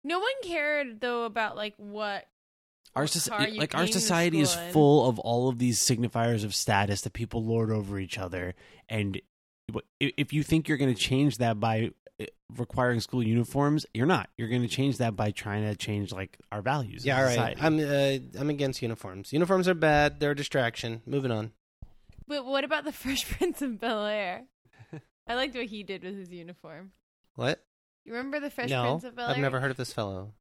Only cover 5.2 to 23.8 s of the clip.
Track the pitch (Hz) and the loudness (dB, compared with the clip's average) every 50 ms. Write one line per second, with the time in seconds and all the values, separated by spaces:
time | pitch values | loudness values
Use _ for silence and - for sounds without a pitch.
5.2 | - 117 117 120 127 131 127 117 123 123 113 - - - 127 110 120 110 - 120 | 0 0 2 2 2 2 2 2 2 2 4 2 2 2 2 2 0 0 0 2
6.2 | 117 117 117 110 104 104 95 - - - 104 98 101 101 101 - - 104 _ - | 2 2 2 0 0 -2 -2 -2 0 2 4 4 4 2 0 -2 -4 -6 _ -6
7.2 | 117 101 - 117 110 110 113 113 113 107 110 107 101 98 101 98 95 87 - 104 | -8 -4 -4 -4 0 0 2 2 2 2 0 -2 -2 -4 -6 -6 -6 -6 -6 -8
8.2 | 95 90 87 90 90 90 90 _ - - - - _ _ 110 107 104 98 95 - | -6 -6 -6 -6 -6 -6 -8 _ -18 -20 -20 -20 _ _ -2 -2 -2 -2 -4 -6
9.2 | _ _ _ _ _ _ _ _ _ - - 107 - _ _ _ 139 143 - - | _ _ _ _ _ _ _ _ _ -10 -10 -10 -10 _ _ _ -2 -2 0 -2
10.2 | 143 - 143 151 147 - 160 160 147 - 151 127 139 131 120 - - - 123 135 | -2 0 0 -2 2 2 2 2 2 0 0 2 2 2 2 2 0 2 4 4
11.2 | 143 143 - 120 123 117 113 104 110 113 113 110 117 98 - _ _ - _ - | 4 2 2 2 0 0 2 2 0 0 2 2 0 -2 -4 _ _ -20 _ -12
12.2 | 107 - _ _ _ - 110 120 120 - - 127 123 123 123 113 - - - 127 | -12 -12 _ _ _ -16 -8 -8 -8 -4 0 2 2 2 2 0 -2 -2 -2 0
13.2 | 120 107 113 120 117 - - 135 143 147 151 156 - - - 113 127 165 185 123 | 2 4 4 2 2 2 0 2 2 2 2 0 -2 -4 -2 0 2 4 4 2
14.2 | 95 - _ - 117 110 123 123 120 110 - - 135 139 123 - 120 113 104 95 | 0 -6 _ -8 -4 -2 0 0 0 0 0 0 0 0 2 2 0 0 0 0
15.2 | 110 107 98 - - 107 101 107 107 107 104 - - - 107 104 101 92 101 95 | -2 -2 -2 -4 -6 -4 -2 -2 -2 -2 -4 -4 -4 -4 -2 -2 -2 -4 -6 -8
16.2 | 95 - - _ - _ 104 104 95 123 143 147 127 98 - - 123 139 131 135 | -10 -10 -12 _ -14 _ -8 -4 -2 -2 -2 -2 -2 -6 -10 -4 -2 0 2 4
17.2 | 135 131 120 120 120 113 - - 147 160 156 156 151 143 143 139 139 139 135 131 | 4 4 4 2 2 0 -2 0 2 2 4 2 2 2 2 2 4 2 2 0
18.2 | 127 127 - - 139 147 147 139 143 135 127 - 131 113 113 - - 98 92 98 | -4 -10 -8 -4 -2 -2 0 0 0 -2 -2 -2 -4 -4 -4 -6 -10 -12 -12 -12
19.2 | 98 - 131 151 175 170 190 185 180 185 185 165 156 156 151 147 147 147 143 143 | -10 -2 2 2 4 4 4 4 4 4 2 4 4 6 6 6 4 4 2 0
20.2 | 147 143 143 143 143 - - 139 123 117 - - - 117 113 113 - 127 131 143 | 0 0 0 -2 -4 -2 0 0 0 0 -2 -4 -6 -6 -6 -8 -6 -4 -4 -2
21.2 | 135 123 113 107 110 113 _ _ _ _ _ _ - - - - _ - - - | 0 0 -2 -2 -2 -6 _ _ _ _ _ _ -18 -18 -18 -20 _ -20 -20 -20
22.2 | - - 294 285 247 254 277 277 277 269 320 294 277 302 - - - 254 269 247 | -10 -8 -8 -6 -4 -2 -2 -2 0 0 -2 -2 -2 -6 -8 -6 -6 -4 -4 -4
23.2 | - - - - - 359 - - 285 262 226 190 | -4 -6 -2 -2 -2 -2 0 -2 -4 -6 -4 -4